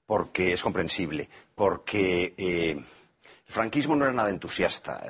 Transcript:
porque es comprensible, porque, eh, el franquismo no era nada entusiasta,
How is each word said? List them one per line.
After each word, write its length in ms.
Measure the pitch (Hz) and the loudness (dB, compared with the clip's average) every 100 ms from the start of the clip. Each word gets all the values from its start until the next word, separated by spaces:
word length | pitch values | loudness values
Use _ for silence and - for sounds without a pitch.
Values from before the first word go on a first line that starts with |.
| - | -2
porque 460 | 104 85 - 90 | -2 0 0 2
es 100 | 90 | 2
comprensible, 640 | 110 95 82 - 80 76 - - - | 0 -2 -2 -2 -4 -4 -8 -14 -18
porque, 800 | - 98 87 - 104 92 87 90 - | 0 2 2 -2 0 2 2 -2 -2
eh, 340 | 92 85 82 | -2 0 0
el 840 | 73 - - _ _ - - - | -2 -10 -20 _ _ -20 -20 -8
franquismo 420 | 113 113 139 143 147 | -4 0 0 2 2
no 100 | 139 | 2
era 80 | |
nada 160 | 123 104 | 2 0
entusiasta, 720 | 92 - - 87 - 78 64 | 0 -6 0 0 0 -8 -10